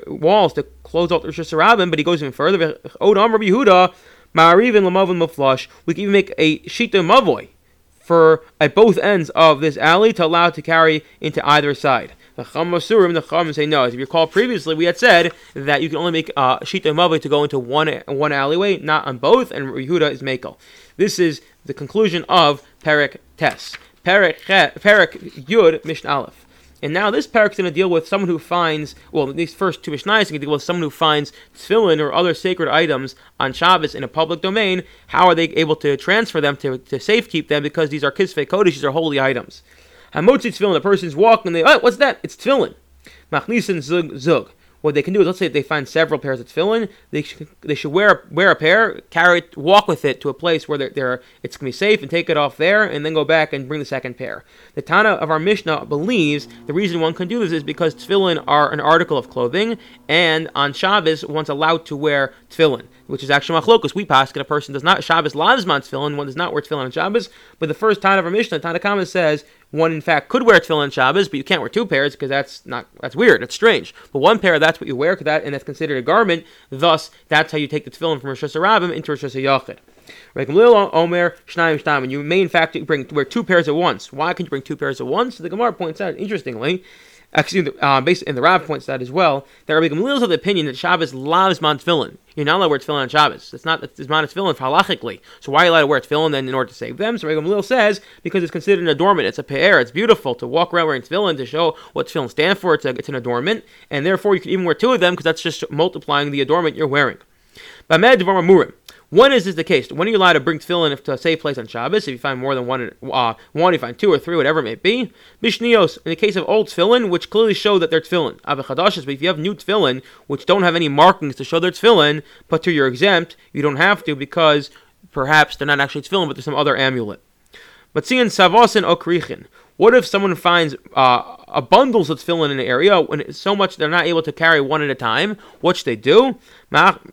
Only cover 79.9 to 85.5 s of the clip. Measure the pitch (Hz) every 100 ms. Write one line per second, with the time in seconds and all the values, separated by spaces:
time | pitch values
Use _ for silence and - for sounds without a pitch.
79.9 | _ - - - - 131 165 240 220 196
80.9 | 160 170 175 175 - - 175 165 151 156
81.9 | 147 131 139 147 180 185 170 160 156 151
82.9 | 147 127 147 135 233 185 175 156 151 175
83.9 | 110 - 135 160 180 160 139 - 147 139
84.9 | 127 127 175 247 - 165